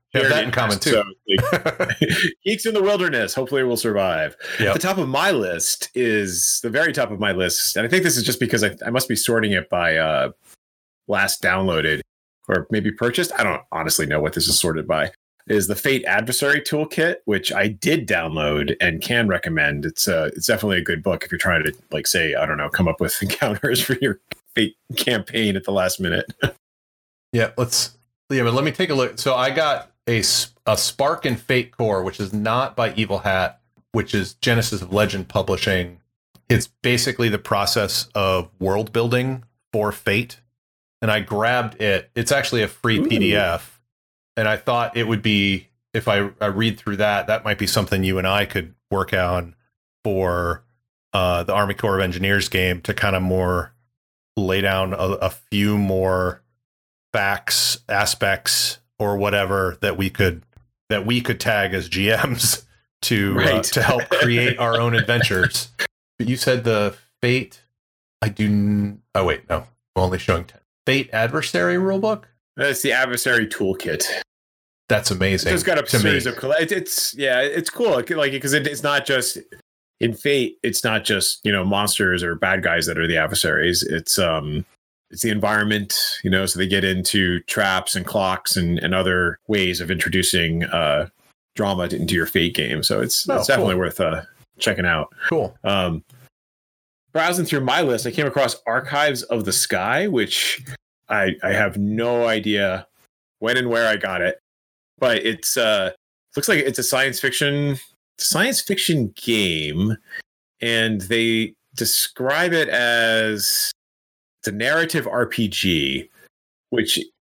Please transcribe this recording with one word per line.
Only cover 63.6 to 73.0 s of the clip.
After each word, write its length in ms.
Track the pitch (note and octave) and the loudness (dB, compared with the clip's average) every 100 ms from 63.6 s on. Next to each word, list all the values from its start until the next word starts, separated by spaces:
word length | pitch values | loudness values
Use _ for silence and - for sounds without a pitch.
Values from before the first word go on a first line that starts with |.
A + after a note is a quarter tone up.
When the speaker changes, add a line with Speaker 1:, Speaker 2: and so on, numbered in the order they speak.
Speaker 1:
to 180 | - - | 0 0
help 280 | A2+ B2+ - | 2 2 0
create 500 | F3+ B2+ A#2+ B2 A#2+ | 2 2 4 2 2
our 200 | A#2+ A#2 | 0 2
own 140 | A#2+ A#2 | 2 2
adventures. 720 | A2+ A#2 - F#2+ F2+ - - | 2 2 2 2 0 -2 -8
Speaker 2:
<laughs> 60 | - - _ _ - | -8 -8 _ _ -6
Speaker 1:
But 80 | A#2+ | -2
you 80 | B2+ | 0
said 280 | - B2 | 0 0
the 320 | A#2 G#2+ G#2 - _ _ | 2 2 0 -4 _ _
Fate, 400 | B2 B2+ - - _ _ _ _ _ _ | 0 0 -2 -12 _ _ _ _ _ _
I 60 | G#2+ | -4
do 160 | G2+ G#2+ | 0 2
n-, 560 | G#2 G2+ G#2 G2+ G2+ _ | 2 2 2 0 -6 _
oh 100 | G2+ | 0
wait, 240 | F2+ D2 - | 2 0 -2
no, 80 | E2 | -4
I'm 460 | - _ _ - | -4 _ _ 0
only 140 | F#2 F2+ | 0 0
showing 280 | - E2+ F2 | 0 0 -2
ten. 140 | - _ _ - | -14 _ _ -2
Fate 240 | C3+ C3+ | 0 0
Adversary 600 | A2 A#2 D3 D3+ F3 F3 F3+ | 0 0 -2 -2 0 2 2
Rulebook? 480 | F#3+ G3 G#3+ G#3 - _ _ - | 0 0 0 -2 -6 _ _ -2
Speaker 2:
That's 260 | C#3+ C3 | -2 0
the 100 | C#3 | 0
Adversary 540 | A#2+ | 2